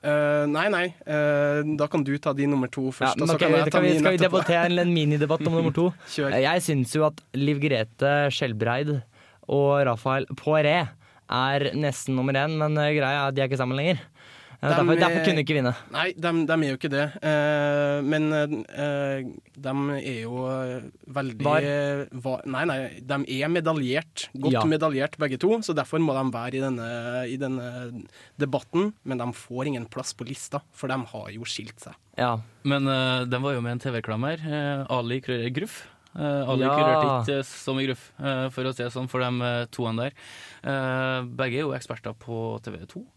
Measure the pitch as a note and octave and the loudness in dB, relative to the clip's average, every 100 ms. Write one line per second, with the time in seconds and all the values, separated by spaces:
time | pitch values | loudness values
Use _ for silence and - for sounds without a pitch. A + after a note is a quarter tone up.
0 | D3 D3 D3 D3 D3 D3+ F#3+ F#3+ F3+ F3 | 2 2 4 2 2 2 2 2 -2 -6
1 | - D3+ D3 D3 D3 D3 D3+ D3+ D3 E3 | -4 0 2 4 2 2 0 0 0 0
2 | C#3 C#3+ D#3 C#3 C#3+ C#3 B2+ - C3 C3 | 0 0 -2 0 2 2 0 -2 -4 0
3 | C3 - D#3+ D#3+ F3 D#3+ D#3 E3 F3+ D#3+ | 0 2 2 2 4 4 4 4 4 4
4 | E3+ F#3 F#3 F3+ D#3+ E3+ F3 F3 F3 E3+ | 4 6 4 4 4 4 4 4 4 4
5 | D3+ D3+ C#3+ D#3+ D#3 E3 E3 D3 F3+ F3 | 4 4 2 2 2 2 2 4 2 0
6 | - - C#3+ B2+ C3+ F3 F3 C#3+ B2 D#3 | -10 -2 0 4 4 2 2 2 2 2
7 | D#3 D3+ _ C3 C#3 D3 D3 B2+ A2+ _ | 2 0 _ -2 0 2 2 2 0 _
8 | C#3 D3 C#3+ C3 C3+ A2 A2+ B2 D3+ D3 | 2 4 2 0 -2 0 0 0 0 -2
9 | A#2 _ - _ - C#3 C#3+ C#3+ C3+ A2+ | -4 _ -20 _ -2 2 4 4 4 2
10 | C3+ C3+ C3 - - D#3 D3 E3+ C3+ - | 0 -2 -2 -4 2 4 4 2 0 -8
11 | _ - - B2 C3 C#3 C#3 B2 D3 B2+ | _ -20 -4 0 2 2 0 0 -2 -2
12 | - C3 C3 C3+ D3 D#3 D3+ D3+ D3 D3+ | -2 -2 0 0 0 0 0 2 2 2
13 | C3+ C#3+ C#3 C3+ C3 C3 B2+ C3 D#3+ D#3+ | 2 0 0 0 0 0 0 0 0 0
14 | - _ - - - - C#3+ D#3+ E3+ E3 | -4 _ -20 -20 -20 -6 0 4 4 6
15 | F3 E3 D#3+ E3 C#3+ D3+ B2 A#2+ - B2+ | 4 4 2 2 2 2 0 -2 -6 0
16 | F3 F3 E3+ E3 D#3 D#3+ D3 C3+ D#3 C#3 | 0 0 0 0 2 2 0 -2 -2 0
17 | D3 - D#3 D3+ D3 D3+ D3 C#3+ C#3+ C#3+ | -2 -2 0 2 4 2 2 2 2 0
18 | C#3 D#3 D3+ D#3 D3 D3 - - D3 C#3+ | 0 0 2 2 0 -2 -8 -6 -4 -2
19 | C#3 C3+ B2+ - _ - C#3 C#3 C#3 C#3+ | -4 -4 -8 -12 _ -10 -4 -2 -2 -2
20 | - A#2+ A2+ B2 B2+ C3 B2+ B2+ C3+ - | -4 -6 -6 -6 -4 -4 -6 -8 -12 -18
21 | - C3+ C3+ A2 C#3+ D3+ C#3+ C#3+ C#3+ C#3+ | -10 -6 -6 -2 2 2 2 0 0 -2
22 | C#3+ B2+ B2+ B2+ - C3 E3 C3+ C3 D#2+ | -6 -8 -6 -6 -4 -2 -2 -2 -6 -10
23 | B2+ C#3 C#3 C3 D3 F3 D#3+ D#3 B2+ C#3 | -6 -4 -2 -2 0 0 0 0 0 -2
24 | D#3+ - - C3 C3+ B2 C3 D#3 D#3 C3+ | -4 -12 -12 -2 2 4 4 2 2 0
25 | C#3+ - D3 C3 F#3 A3+ A3 D#3 C3 D#3+ | -2 -2 -2 0 2 2 0 -2 0 2
26 | D#3+ C3+ C3 A#2 A#2+ C3+ C3+ B2 A2+ A#2+ | 2 2 0 -2 -6 -4 -2 -4 -6 -6
27 | A#2 B2 B2+ C3 C3+ C3 B2 B2 B2 A#2+ | -6 -4 -4 -4 -4 -4 -6 -10 -10 -12
28 | - - - - C#3+ C#3 - D#3+ G#3 G#3 | -16 -20 -20 -4 -2 -2 -2 0 0 -2
29 | - B2+ B2 A#2+ - A#2+ C#3 C3 A2+ - | -6 -4 -4 -6 -10 -6 -4 -4 -6 -10
30 | B2 - A#2+ C3+ - C#3+ - - C3+ C3 | -10 -10 -10 -10 -8 -8 -10 -10 -4 -4
31 | A#2+ A2+ G2+ G#2 A#2+ - A2 - - - | -4 -10 -12 -12 -10 -10 -10 -16 -20 -20
32 | _ - B2 A2+ A2+ _ C#3+ C#3 C#3 C3+ | _ -2 0 0 -6 _ 0 0 2 0
33 | C3 B2+ B2 B2 C#3 C3 A#2+ B2 C3+ A#2+ | 2 0 0 -2 0 -2 -2 -4 -4 -4
34 | A2 A2 C3 E3 D#3 D3+ C#3+ C#3 C3+ B2+ | -4 -2 -2 -4 -4 -4 -2 -4 -2 -2
35 | A#2 C3 B2+ B2 A#2 B2+ G#3+ - - - | -2 -4 -4 -4 -2 -4 -6 -10 -16 -20
36 | _ - D3 C#3+ B2+ C3 C3 C#3+ D#3 D#3 | _ -6 -2 -2 0 0 2 4 4 4
37 | D3 C3 A2+ C#3 C3 - - C3+ C3+ B2+ | 4 2 0 -2 -4 -8 -4 -2 -2 -4
38 | - - C#3 C3 C3 C3 C3 B2+ A#2+ B2+ | -8 -8 -4 -2 -4 -4 -6 -4 -6 -6
39 | B2+ B2+ B2+ B2 B2 A#2+ A#2 - A#2 A2+ | -4 -2 -2 0 -2 -2 -4 -4 -4 -2
40 | B2+ - - - - - - C#3 C3 C3 | -4 -8 -20 -18 -20 -12 -4 -2 -2 -2
41 | C3 C3 B2 A#2+ C3 B2 D3+ C3 - A#2 | -2 -2 -6 -4 -2 -2 -2 -4 -8 -10
42 | A2+ A2 - A#2 A2+ A2 A2 F#2+ F#2 - | -10 -12 -10 -6 -6 -6 -10 -12 -14 -16
43 | B3+ | -18